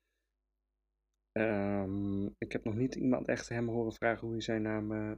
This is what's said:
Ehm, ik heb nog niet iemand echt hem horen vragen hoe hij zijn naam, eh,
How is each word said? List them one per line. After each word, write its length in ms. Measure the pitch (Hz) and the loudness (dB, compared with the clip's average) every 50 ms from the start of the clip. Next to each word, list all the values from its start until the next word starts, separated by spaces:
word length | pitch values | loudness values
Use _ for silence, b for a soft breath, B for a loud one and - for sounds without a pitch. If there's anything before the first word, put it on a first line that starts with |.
| _ _ _ _ _ _ _ _ _ _ _ _ _ _ _ _ _ _ _ _ _ _ _ _ _ _ | _ _ _ _ _ _ _ _ _ _ _ _ _ _ _ _ _ _ _ _ _ _ _ _ _ _
Ehm, 920 | - 113 110 113 107 101 101 101 101 101 98 95 98 101 101 101 98 98 98 | -2 0 2 2 2 2 2 2 2 0 0 0 0 0 0 0 0 0 -2
ik 260 | 104 - - - 110 | -2 -4 -6 -6 -4
heb 120 | - - - | -4 -4 -2
nog 120 | 127 107 | -2 0
niet 200 | 110 127 131 - | 2 0 0 0
iemand 320 | - - 127 123 123 - | 2 2 4 4 4 2
echt 220 | - 123 123 - - | 0 0 0 -2 -4
hem 180 | 120 117 117 117 | -2 -2 -2 0
horen 240 | 113 117 117 113 107 | 0 0 0 0 0
vragen 280 | - - 117 113 107 | 0 2 2 2 2
hoe 100 | - 113 | -2 -4
hij 100 | 113 113 | -4 -4
zijn 200 | 110 - 113 110 | -2 0 0 0
naam, 300 | 107 110 107 107 107 107 | 0 0 0 -2 -2 -2
eh, 200 | 107 107 107 107 110 | -2 -2 -2 -4 -6